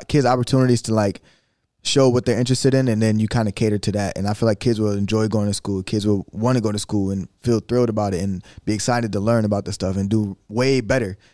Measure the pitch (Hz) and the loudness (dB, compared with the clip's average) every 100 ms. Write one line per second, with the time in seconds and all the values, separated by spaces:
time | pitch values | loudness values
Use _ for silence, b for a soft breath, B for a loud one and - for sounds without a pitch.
0 | - 151 123 127 123 131 127 120 - 110 | -2 2 2 2 2 2 4 2 2 0
1 | 101 - _ _ _ _ _ _ - 143 | 0 -2 _ _ _ _ _ _ -2 4
2 | 131 123 127 110 127 131 135 135 131 110 | 4 4 2 0 0 2 2 2 2 2
3 | 110 107 110 123 107 - 110 104 104 101 | 2 2 2 0 -2 0 0 0 -2 -2
4 | 98 - 98 104 113 101 127 110 107 101 | -4 -4 -4 0 0 0 0 0 0 -2
5 | 101 110 110 110 104 98 - 98 92 107 | 0 0 0 0 -2 -4 -4 -6 -4 -2
6 | 104 101 - - 117 127 107 104 - 107 | 0 0 -2 -4 0 0 0 -4 -4 -2
7 | 98 98 - _ 123 113 - 123 117 107 | -2 -4 -6 _ -2 0 0 0 0 0
8 | 104 90 98 92 b b - 107 - 120 | -2 -2 -4 -6 b b -4 -2 0 0
9 | 117 101 104 117 104 101 101 101 95 95 | 0 -2 0 2 2 -2 -4 -6 -4 -2
10 | 98 110 104 95 - 107 131 131 110 131 | 0 0 -2 -6 -8 -2 2 2 0 -2
11 | 101 95 _ | -2 -8 _